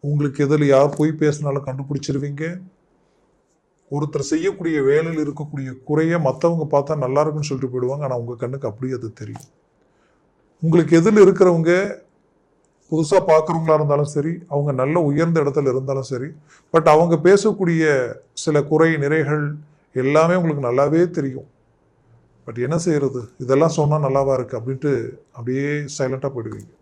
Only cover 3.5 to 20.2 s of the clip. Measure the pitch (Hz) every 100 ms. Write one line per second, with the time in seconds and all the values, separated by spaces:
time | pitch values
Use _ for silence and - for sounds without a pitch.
3.5 | _ _ _ _ 143 151 147 139 156 180
4.5 | 190 165 156 135 147 165 160 147 147 147
5.5 | 139 131 127 - 151 160 170 147 131 170
6.5 | 170 147 143 139 156 127 135 151 151 147
7.5 | 135 127 127 127 143 143 123 117 120 120
8.5 | 135 135 107 131 127 113 - 107 113 -
9.5 | _ _ _ _ _ _ _ _ _ _
10.5 | _ 160 170 160 165 175 214 190 180 185
11.5 | 170 160 180 202 - _ _ _ _ _
12.5 | _ _ _ _ 156 151 196 170 160 160
13.5 | 165 160 156 147 143 147 151 147 165 -
14.5 | 143 147 131 131 165 151 143 170 165 143
15.5 | 139 135 127 135 135 127 127 139 - _
16.5 | _ _ 165 160 151 170 165 170 196 208
17.5 | 202 180 165 160 139 120 - _ - -
18.5 | 151 147 156 165 156 143 160 143 151 147
19.5 | 147 - _ _ 131 131 151